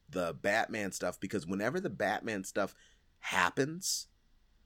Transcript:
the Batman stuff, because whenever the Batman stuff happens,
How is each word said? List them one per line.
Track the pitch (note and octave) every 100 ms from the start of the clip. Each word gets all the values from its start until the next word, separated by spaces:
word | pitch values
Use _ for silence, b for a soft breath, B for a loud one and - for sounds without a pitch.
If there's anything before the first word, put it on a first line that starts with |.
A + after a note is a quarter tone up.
| -
the | F#2 F2
Batman | C#2 - G#2+ - A2 G2
stuff, | - F2+ -
because | G2 G#2 D#2+
whenever | G2 A2 E3+
the | F#3+
Batman | G#2+ G2 G2+ G#2 G#2
stuff | F#2+ - G2 b b b b _
happens, | - F#2+ F2 A2 C#3 E3 - - - _ _ _ _ _